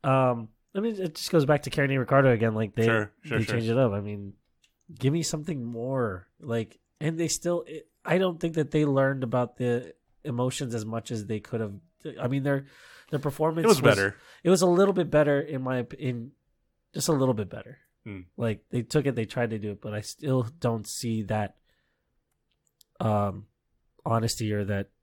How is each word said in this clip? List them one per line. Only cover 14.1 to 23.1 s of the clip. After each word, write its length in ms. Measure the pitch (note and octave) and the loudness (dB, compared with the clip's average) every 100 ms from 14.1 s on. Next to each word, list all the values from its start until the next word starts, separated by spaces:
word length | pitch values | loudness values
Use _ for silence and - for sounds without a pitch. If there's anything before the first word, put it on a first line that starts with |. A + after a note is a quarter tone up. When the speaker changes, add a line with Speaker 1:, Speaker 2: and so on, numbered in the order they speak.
| - - - | -2 -20 -4
Speaker 1:
It 60 | E3+ | 2
was 120 | F3+ | 4
a 40 | F3+ | 6
little 280 | F3 G3 | 6 4
bit 160 | F#3+ E3 | 4 2
better 300 | D3+ D3 C#3+ | 4 4 2
in 220 | D3 C#3 | 0 -6
my 180 | C3 B2+ | -2 -4
op-, 140 | A#2+ | -4
in 380 | - C3+ A#2+ A#2+ _ _ _ _ _ _ | -6 -6 -4 -8 _ _ _ _ _ _
just 140 | - - | -6 0
a 40 | |
little 220 | D3 C3 | 2 2
bit 140 | G#2+ G2 | 0 -4
better. 280 | A2+ A2+ C3+ _ _ | -10 -16 -20 _ _
Speaker 2:
Hmm. 160 | A2+ F#2+ F2+ - | -14 -14 -14 -4
Speaker 1:
Like, 260 | A2+ G#2 _ | -4 -4 _
they 120 | B2 | -6
took 240 | A2 D#3 C#3 | 0 0 0
it, 100 | A#2 | -2
they 80 | A2 | -4
tried 240 | - A#2+ | -2 -4
to 80 | A2 | -4
do 140 | G#2 | -6
it, 80 | G2+ | -8
but 140 | G#2+ | -8
I 60 | G#2 | -8
still 440 | - - D3+ C3 A#2 - | -10 -10 -2 0 -2 -4
don't 260 | B2 A2+ - | -2 -2 -6
see 360 | - A#2+ A2 | -8 -4 -4
that, 340 | G2 A2 G#2 _ _ _ _ _ _ _ _ _ _ _ _ _ _ _ | -2 -4 -4 _ _ _ _ _ _ _ _ _ _ _ _ _ _ _
um, 460 | A2+ | 0